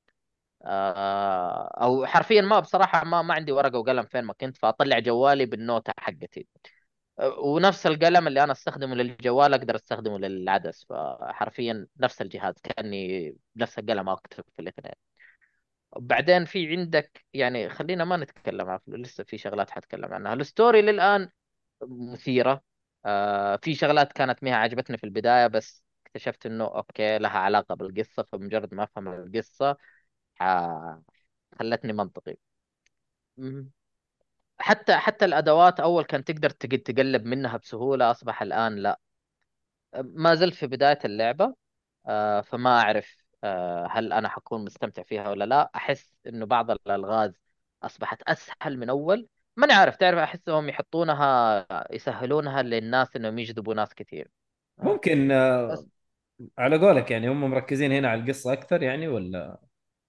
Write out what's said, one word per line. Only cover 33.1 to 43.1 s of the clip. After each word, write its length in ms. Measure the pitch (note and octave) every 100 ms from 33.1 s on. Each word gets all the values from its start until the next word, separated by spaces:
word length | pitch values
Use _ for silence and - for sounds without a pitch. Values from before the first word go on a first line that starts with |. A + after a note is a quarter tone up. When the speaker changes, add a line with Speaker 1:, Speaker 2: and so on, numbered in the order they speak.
| _ _ -
Speaker 1:
مم. 320 | C3 C#3 C3+ _ _ _ _ _ _ _ _ -
حتى، 380 | - G#3+ - D#3+
حتى 280 | - - F#3+
الأدوات 540 | D3+ D3+ D#3 F3+ -
أول 240 | D#3+ E3+ -
كان 180 | C#3
تقدر 260 | - D#3 D3
تق-، 320 | - A#2+ C3 -
تقلب 400 | A#2+ C3+ B2+ A2+
منها 320 | C3 C3 A2+
بسهولة، 540 | - A2+ C3 C3+ A#2+
أصبح 300 | A#2+ A#2+ G#2+
الآن 340 | G#2 E2 A2+ G#2
لا. 240 | G2+ - _ _ _ _ _ _ _ _ _ C3
ما 400 | B2+ D#3+ E3 E3
زلت 180 | F3+
في 140 | - C3+
بداية 320 | C3+ C#3 C#3+ A2
اللعبة، 500 | G#2 A2+ C#3+ A#3 C4 _ _ _ _ -
آه، 340 | G#2+ G#2+ G#2
فما 380 | - A#2+ B2+ A#2+
أعرف، 360 | G#2+ G#2 -